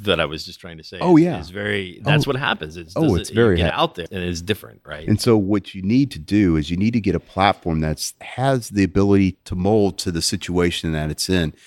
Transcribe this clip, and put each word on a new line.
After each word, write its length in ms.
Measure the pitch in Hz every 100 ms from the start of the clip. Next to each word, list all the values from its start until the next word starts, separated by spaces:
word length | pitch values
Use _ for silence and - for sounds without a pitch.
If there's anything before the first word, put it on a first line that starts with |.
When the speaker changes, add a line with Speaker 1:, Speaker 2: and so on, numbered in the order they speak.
Speaker 1:
that 200 | 104 82
I 40 | 76
was 180 | 78
just 160 | 90 -
trying 160 | 90 80
to 60 |
say. 140 | - 90
Speaker 2:
Oh, 160 | 180 160
yeah. 240 | 175 110
Speaker 1:
It's 80 | 76
very, 500 | 95 104 101 92 -
that's 200 | 104 151 135
Speaker 2:
Oh. 40 |
Speaker 1:
what 60 | 131
happens. 400 | 139 202 - 85
It's, 160 | 82
Speaker 2:
Oh, 80 | -
Speaker 1:
does 140 | 160 87
Speaker 2:
it's 140 | -
Speaker 1:
it, 40 |
Speaker 2:
very 240 | 107 117 85
Speaker 1:
you 60 |
get 80 | 85
Speaker 2:
ha- 80 | 104
Speaker 1:
out 120 | 165 -
there 100 | 82
and 100 | 95
it's 200 | 90 85
different, 380 | 87 104 57 53
right? 240 | - 76 82
Speaker 2:
And 120 | 104
so 160 | 123 110
what 380 | 95 104 -
you 80 | 95
need 300 | 95 123 143
to 80 | 82
do 360 | 73 101 95 80
is 140 | 76
you 60 | 87
need 160 | 110
to 80 | 120
get 160 | 98 82
a 40 |
platform 600 | - 90 101 - 87 80
that's, 340 | 78 76 - -
has 480 | - - 135 135 -
the 160 | 101
ability 480 | 95 98 101 98 95 - -
to 100 | 92
mold 420 | 95 110 98 -
to 140 | 95
the 100 | 82
situation 680 | - 101 - 87 90 - 82
that 180 | 78 76
it's 180 | 76 -
in. 240 | 92 78 -